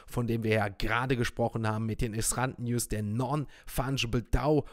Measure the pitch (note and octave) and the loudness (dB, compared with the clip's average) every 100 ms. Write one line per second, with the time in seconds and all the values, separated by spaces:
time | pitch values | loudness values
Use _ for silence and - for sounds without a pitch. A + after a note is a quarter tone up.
0 | - - A#2 A#2 A2+ A2 G2+ F#2 G#2 A#2 | -6 -2 0 0 2 2 2 -2 0 2
1 | B2+ B2 A#2 - A#2 A#2 A2 A2 A2 G#2+ | 2 2 0 0 -2 0 0 0 -2 -2
2 | A#2+ G#2+ - - B2+ - A#2+ A#2+ - G#2 | -2 0 0 0 -2 -2 -2 -2 -2 -2
3 | G#2 A2 B2+ D3+ C3 - - - B2+ C#3 | -2 -2 0 -2 -4 -10 -6 -4 -2 -2
4 | A#2+ A#2+ G2+ A#2+ C#3 D3+ - | 0 -2 2 2 4 2 2